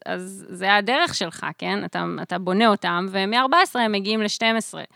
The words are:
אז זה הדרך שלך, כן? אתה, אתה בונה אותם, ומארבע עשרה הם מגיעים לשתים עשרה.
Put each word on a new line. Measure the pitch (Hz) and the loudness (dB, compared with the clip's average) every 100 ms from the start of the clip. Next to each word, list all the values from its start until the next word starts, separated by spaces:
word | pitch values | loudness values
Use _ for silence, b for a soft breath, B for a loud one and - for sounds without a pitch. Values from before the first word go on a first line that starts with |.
| - | -8
אז | 180 185 196 - | -6 -8 -14 -14
זה | 180 190 208 | -4 4 4
הדרך | 202 277 339 - | 4 2 2 0
שלך, | 170 - - 156 | -6 -6 -8 -6
כן? | 175 202 175 | -4 -2 -2
אתה, | 175 175 160 | -4 -4 -6
אתה | 170 180 | -6 -4
בונה | 180 190 226 | 0 4 4
אותם, | 226 175 175 190 | 4 0 -2 -2
ומארבע | 190 190 233 262 330 | -2 0 0 4 4
עשרה | 381 254 | 4 2
הם | 226 | 0
מגיעים | 202 196 220 | 0 -2 -2
לשתים | 208 - 226 226 | -2 0 0 0
עשרה. | - 165 - | -4 -12 -14